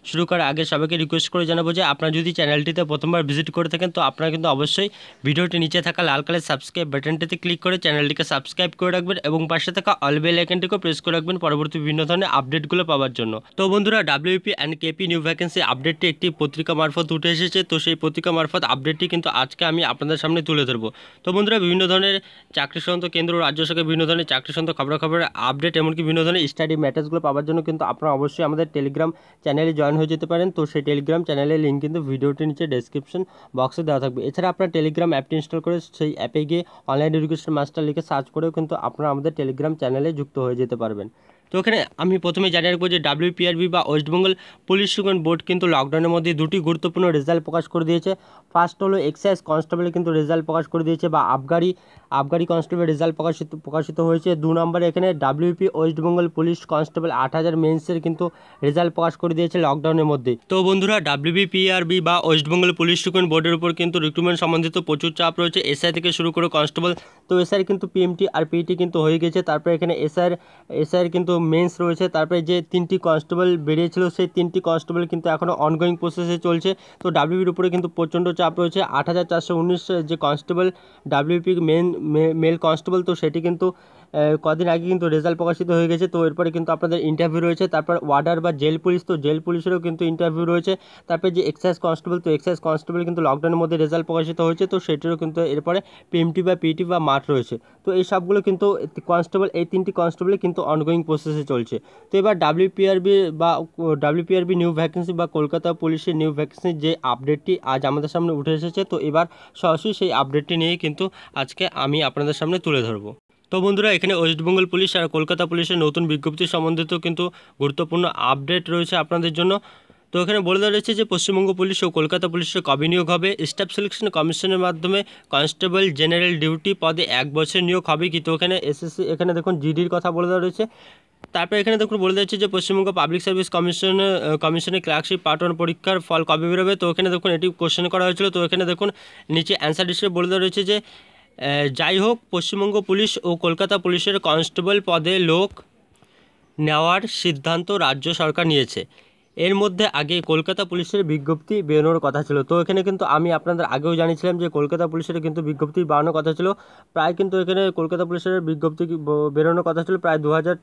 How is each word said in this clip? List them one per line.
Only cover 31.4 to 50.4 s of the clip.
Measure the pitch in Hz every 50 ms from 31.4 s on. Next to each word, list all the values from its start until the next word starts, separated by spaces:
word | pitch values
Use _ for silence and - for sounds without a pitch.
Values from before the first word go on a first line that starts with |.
| 143 147 160 156
লিংক | 156 143 139 139 147
কিন্তু | 151 160 170 147
ভিডিওটির | 135 135 131 135 143 139 139 156 156
নিচে | 143 - 170
ডেসক্রিপশন | 151 135 123 120 - - 143 127 _ - 180 185 - - - - - -
বক্সে | 127 127 131 - - 165
দেওয়া | 151 143 135
থাকবে। | 131 135 123 127 110
এছাড়া | 135 147 - 175 185
আপনারা | 175 - 190 175
Telegram | 165 160 156 156 151 175 175 170
অ্যাপটি | 160 135 131 - 160
ইনস্টল | 156 147 - - 165
করে | 156 170 175 170
সেই | - - _ - 160 151 143
অ্যাপে | - 110 123 - 156 151
গিয়ে | 143 170 175 170 - - - -
অনলাইন | - 131 139 151 160 156
এডুকেশন | 160 151 151 160 156 - - 156
মাস্টার | 147 143 143 - 160 156
লিখে | 151 143 165 151
সার্চ | - 147 139 135 -
করেও | - 156 160 165
কিন্তু | 160 165 160 151 170
আপনারা | - - 123 - - - 147
আমাদের | 139 139 139 160 151
Telegram | - 143 131 131 135 143 156 160
চ্যানেলে | 156 139 123 131 135 143 165 165
যুক্ত | 143 143 139 - 139
হয়ে | 127 127 123
যেতে | 123 127 120 127
পারবেন। | 113 117 110 107 101 101 110 _ _ _ _ - _ _ -
তো | - -
এখানে | - 220 220 202 143 - -
আমি | - 165 185 190 185
প্রথমে | 170 175 160 180 196 190
জানিয়ে | 165 170 160 180 180
রাখবো | 175 180 180
যে | 175 170
ডাব্লিউপিআরবি | 143 147 147 151 170 180 180 - 175 175 170 165 180 180
বা | 175 175
ওয়েস্ট | - - 147 151 147 151
বেঙ্গল | 160 180 190 190 185 - - - - - _
পুলিশ | - 185 196 202 190
রিক্রুটমেন্ট | - - 190 196 190 180 156
বোর্ড | 160 170 156 -
কিন্তু | - 180 180 185
লকডাউনের | 175 160 135 135 139 147 160 165 170
মধ্যে | 170 170 160 170 165
দুটি | 147 160 156 202 190
গুরুত্বপূর্ণ | 156 156 170 156 - 170 165 175 185 180
রেজাল্ট | 156 147 139 156 170 165 156
প্রকাশ | - 156 170 160 -
করে | - 170 165
দিয়েছে। | 160 170 170 - 190 190 - _ - - - _ _ -
ফার্স্ট | 170 175 170 - - 196
হলো | 190 196 190
এক্সাইজ | 139 151 156 - - 202 185 175 -
কনস্টেবল | - 156 160 156 160 175 170 175 175
কিন্তু | 165 175 175 165 160
রেজাল্ট | 156 151 147 165 165